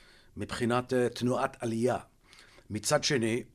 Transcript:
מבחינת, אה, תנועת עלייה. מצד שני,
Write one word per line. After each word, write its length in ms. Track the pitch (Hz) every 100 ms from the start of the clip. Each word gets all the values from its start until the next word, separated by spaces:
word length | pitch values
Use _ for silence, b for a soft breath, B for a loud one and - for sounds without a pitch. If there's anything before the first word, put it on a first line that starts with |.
| b b b -
מבחינת, 560 | 101 - 117 123 127
אה, 160 | 127 120
תנועת 540 | - 123 120 135 -
עלייה. 340 | 120 113 120 107 - _ B B B B B
מצד 340 | 107 - 147
שני, 400 | - 139 110 117 -